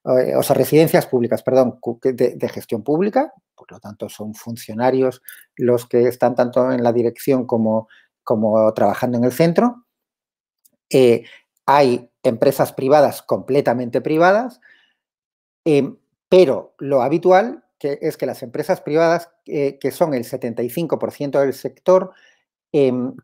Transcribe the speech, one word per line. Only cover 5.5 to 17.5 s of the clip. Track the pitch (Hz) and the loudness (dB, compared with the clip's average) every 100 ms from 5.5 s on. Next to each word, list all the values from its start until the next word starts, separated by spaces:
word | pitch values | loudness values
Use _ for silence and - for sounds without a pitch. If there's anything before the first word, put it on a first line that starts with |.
| - | -4
los | 123 123 - | 0 0 0
que | 123 123 | 0 0
están | 120 120 123 | 0 -2 0
tanto | 123 123 127 | -2 0 0
en | 127 | 0
la | 120 | 0
dirección | 120 117 - - 127 120 | 0 -2 -2 -2 -2 0
como, | 117 110 110 - _ _ _ | -2 0 -2 -6 _ _ _
como | - 113 107 110 110 | -4 -2 0 2 2
trabajando | 110 101 98 123 120 | 2 0 0 -2 0
en | |
el | 123 | 0
centro. | 123 170 170 247 - _ _ _ _ _ _ _ _ _ _ - | 2 0 2 0 -2 _ _ _ _ _ _ _ _ _ _ 0
Eh, | 135 123 113 117 - _ _ - | 4 4 4 -2 -20 _ _ 2
hay | 139 131 123 - _ | 4 4 0 -6 _
empresas | 131 113 139 131 127 | -4 0 0 0 -2
privadas | - 131 147 131 - | -4 2 4 2 0
completamente | - 107 107 139 135 120 120 123 | -6 -6 -2 -2 0 -2 -2 -4
privadas, | 139 156 175 208 254 - _ _ _ _ _ _ _ _ _ _ | -2 2 2 2 -2 -12 _ _ _ _ _ _ _ _ _ _
em, | 165 143 127 - _ _ - | 0 0 0 -8 _ _ 2
pero | 185 147 101 - - | 4 4 2 -6 -12
lo | 139 135 | -2 0
habitual | 127 165 180 185 240 | 0 0 4 4 2